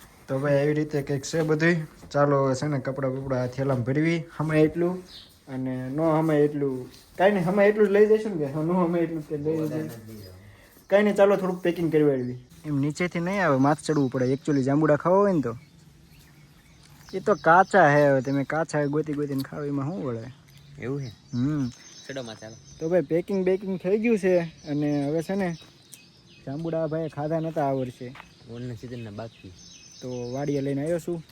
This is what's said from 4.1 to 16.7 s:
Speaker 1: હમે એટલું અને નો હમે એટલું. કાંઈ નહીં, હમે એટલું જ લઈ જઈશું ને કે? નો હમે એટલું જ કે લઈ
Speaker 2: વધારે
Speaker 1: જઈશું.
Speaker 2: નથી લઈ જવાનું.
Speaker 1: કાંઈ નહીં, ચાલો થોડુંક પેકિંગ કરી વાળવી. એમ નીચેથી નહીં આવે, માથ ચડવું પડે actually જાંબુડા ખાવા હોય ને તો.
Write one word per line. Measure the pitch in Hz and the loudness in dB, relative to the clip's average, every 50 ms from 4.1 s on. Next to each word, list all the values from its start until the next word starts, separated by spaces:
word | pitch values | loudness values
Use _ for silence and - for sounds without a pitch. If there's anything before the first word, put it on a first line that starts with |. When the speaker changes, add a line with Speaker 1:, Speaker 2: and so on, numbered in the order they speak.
| 170 165 160 - - | 0 -2 -4 -6 -6
Speaker 1:
હમે | - 151 156 156 156 | -6 -2 0 4 4
એટલું | 156 151 160 170 170 180 185 185 - - - - - - - _ _ | 4 4 2 0 -2 -2 -2 -4 -10 -14 -20 -20 -20 -20 -20 _ _
અને | 143 131 131 131 131 127 127 127 131 | -12 -8 -6 -6 -6 -6 -6 -8 -6
નો | 135 151 165 160 151 160 | -4 -2 0 2 2 2
હમે | 160 160 151 | 2 2 4
એટલું. | 147 147 147 151 143 143 139 131 127 127 127 - - - _ - | 4 4 2 2 0 -4 -4 -4 -6 -8 -12 -16 -20 -20 _ -2
કાંઈ | - 180 208 | 2 4 4
નહીં, | 208 190 160 | 4 2 0
હમે | 180 202 202 202 | 0 2 4 4
એટલું | 208 214 220 208 | 4 4 4 4
જ | 190 | 4
લઈ | 202 202 214 | 6 6 6
જઈશું | 208 220 214 214 214 190 | 6 4 2 0 -2 -4
ને | 156 147 | -4 -4
કે? | 135 147 | -4 -4
નો | 156 156 165 180 185 175 | -4 -2 0 0 0 0
હમે | 165 175 170 | 2 0 0
એટલું | 165 165 165 160 | -2 -2 -4 -6
જ | 151 | -8
કે | - 156 | -8 -8
લઈ | 147 147 156 160 | -6 -4 -2 -2
Speaker 2:
વધારે | 160 156 151 151 156 160 | -2 -2 -4 -4 -6 -8
Speaker 1:
જઈશું. | - - - | -8 -10 -14
Speaker 2:
નથી | - - - | -18 -18 -18
લઈ | - | -18
જવાનું. | - - - - - - - - - - - - - | -18 -20 -20 -20 -20 -20 -20 -20 -20 -20 -20 -20 -4
Speaker 1:
કાંઈ | - 190 202 208 | 2 2 4 4
નહીં, | 208 196 | 4 4
ચાલો | 208 196 202 196 | 6 6 6 6
થોડુંક | 170 185 180 180 - | 4 0 -2 -2 -2
પેકિંગ | - 175 170 180 170 151 | -2 -2 0 0 0 2
કરી | 156 151 151 | 4 4 4
વાળવી. | 143 135 131 123 123 123 123 - - - - - | 4 2 0 -2 -6 -8 -10 -14 -20 -20 -12 -6
એમ | 151 147 139 | -4 -2 0
નીચેથી | 139 151 147 - 180 175 - 175 | 0 -2 -2 -2 -4 -4 -2 -4
નહીં | 170 180 202 202 180 | -4 -2 -2 0 2
આવે, | 156 135 | 2 4
માથ | 131 135 143 156 - | 4 4 2 2 0
ચડવું | - - 151 147 139 123 | -2 -2 0 0 0 0
પડે | - 131 123 127 139 | 0 -2 0 0 -2
actually | 139 - 160 147 139 | -2 -2 -2 0 0
જાંબુડા | 127 139 143 151 156 147 147 | 2 2 2 2 4 4 2
ખાવા | 139 - 170 185 | 2 2 2 4
હોય | 196 202 202 185 | 4 4 4 2
ને | 156 | 0
તો. | 123 117 117 120 - - - - - - - - - - - - - - - - - - - - - - | 0 -2 -6 -10 -14 -20 -20 -20 -20 -20 -20 -20 -20 -20 -20 -20 -20 -20 -20 -20 -20 -20 -20 -20 -20 -20